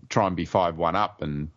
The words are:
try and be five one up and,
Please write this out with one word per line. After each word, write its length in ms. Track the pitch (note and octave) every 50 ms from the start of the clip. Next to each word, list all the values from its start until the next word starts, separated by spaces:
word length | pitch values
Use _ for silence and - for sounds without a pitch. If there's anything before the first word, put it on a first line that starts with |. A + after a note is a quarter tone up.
| - -
try 180 | - A#2 G2+
and 80 | F#2 F2+
be 80 | E2 E2
five 320 | E2 - G2 F2+ E2+ E2
one 180 | E2 E2+ E2 F2
up 240 | G2+ G#2 - - -
and, 280 | - D2+ D2 D2 D2+ D2+ -